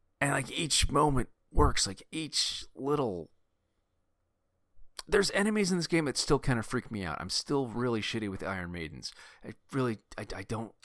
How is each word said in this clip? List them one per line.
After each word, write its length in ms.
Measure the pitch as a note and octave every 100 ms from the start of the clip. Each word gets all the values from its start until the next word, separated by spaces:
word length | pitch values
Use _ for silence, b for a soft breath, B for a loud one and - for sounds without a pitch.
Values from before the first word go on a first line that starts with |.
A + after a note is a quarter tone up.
| _ _
And, 120 | C#3+
like, 180 | C#3 B2+
each 400 | C#3+ D#3 - -
moment 400 | D3 D3+ B2+ - _ _
works. 360 | C#3+ D3 - -
Like, 160 | - -
each 540 | D#3+ D3+ - - - -
little, 560 | - C#3 C#3+ A#2+ F2 D2+ _ _ _ _ _ _ _ _ _ _ _ _ _ _ - - - -
there's 200 | G#3 F#3
enemies 400 | G3 G#3 G#3+ F#3
in 60 | F3+
this 80 | D#3
game 180 | E3
that 140 | C#3+ -
still 200 | - C#3
kinda 220 | C3+ A#2
freak 280 | - B2 -
me 120 | G#2
out. 120 | E2+ -
I'm 100 | F#2
still 380 | - - C#3 B2
really 340 | A2+ B2 A2+
shitty 260 | G2+ A2+ G2+
with 140 | F#2+
Iron 280 | E2+ F#2+ F2
Maidens. 400 | F2 D#2+ B1+ - b b b
I 100 | - - _
really, 260 | C3+ B2+ G#2 _ -
I, 80 | G#2 F#2
I 60 |
don't 300 | G2 A2+ A2 -